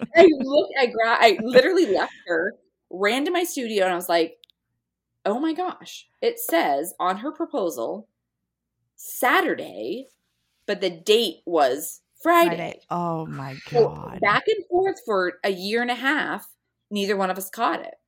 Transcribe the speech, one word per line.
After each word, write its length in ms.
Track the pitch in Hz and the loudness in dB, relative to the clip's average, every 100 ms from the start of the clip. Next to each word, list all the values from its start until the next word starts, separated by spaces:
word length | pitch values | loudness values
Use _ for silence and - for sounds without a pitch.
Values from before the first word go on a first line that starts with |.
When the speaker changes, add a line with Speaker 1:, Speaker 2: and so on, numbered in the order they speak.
Speaker 1:
<laughs> 140 | 226 320 | 2 8
Speaker 2:
I 120 | 339 277 | 8 6
looked, 360 | 269 285 - 277 | 2 0 2 2
I 80 | 247 | 0
gra-, 300 | 214 226 240 | 2 0 6
I 200 | 226 196 | 4 4
literally 440 | 226 254 294 370 269 | 4 4 6 2 2
left 260 | 170 - - - | 0 -2 -6 -4
her, 260 | 165 190 - _ _ _ | -2 -2 -6 _ _ _
ran 340 | 180 202 254 | -4 -2 0
to 60 | 302 | 0
my 140 | 349 | -2
studio, 400 | 349 277 233 208 | -2 -4 -4 0
and 80 | 185 | 0
I 40 | 175 | 0
was 120 | 180 | 0
like, 260 | 170 160 - _ _ _ _ _ _ _ _ | 0 0 -6 _ _ _ _ _ _ _ _
"Oh 160 | 185 233 | -4 -2
my 140 | 320 | -2
gosh." 520 | 311 370 - 175 - - _ | -4 -6 -8 -16 -20 -20 _
It 180 | 233 233 | -4 -4
says 540 | - 330 185 139 170 - | -2 0 0 -2 -4 -4
on 180 | 180 196 | -4 -2
her 140 | 269 | -8
proposal, 760 | 302 330 277 175 135 117 190 - _ _ _ _ _ _ _ _ - | -8 -6 -4 -4 -4 -8 -8 -14 _ _ _ _ _ _ _ _ -20
Saturday, 1120 | - - 254 339 320 175 156 175 113 226 269 _ _ _ _ _ - | -16 -4 0 2 0 -4 -8 -12 -10 -10 -12 _ _ _ _ _ -8
but 160 | 190 | -4
the 80 | 185 | -4
date 460 | 170 190 214 233 - - | -2 2 2 2 -4 -2
was 560 | 165 135 131 - - _ _ | 2 2 0 -6 -14 _ _
Friday. 400 | 320 339 339 170 | 2 4 4 2
Speaker 1:
Friday. 180 | 160 - - | -8 -12 -8
Oh 360 | 175 170 165 156 | -4 -4 -4 -8
my 280 | 143 135 135 - | -10 -12 -14 -2
Speaker 2:
So 200 | 240 214 | 2 2
Speaker 1:
God. 260 | - - - | -2 -12 -2
Speaker 2:
back 240 | 202 233 - | 0 2 0
and 180 | 440 - | -4 -2
forth 280 | 349 381 381 | 0 0 -2
for 300 | - 196 180 - | -2 0 0 -2
a 60 | 202 | -4
year 320 | 185 196 233 | -4 -4 -2
and 80 | 240 | -2
a 40 | |
half, 540 | 240 269 294 151 190 - _ _ _ _ | -2 -2 -2 -2 -6 -10 _ _ _ _
neither 260 | 208 196 196 | -4 -2 0
one 140 | 190 | -2
of 80 | 185 | -4
us 120 | - | -10
caught 300 | - 240 - | -4 -4 -4
it. 140 | - - | -8 -18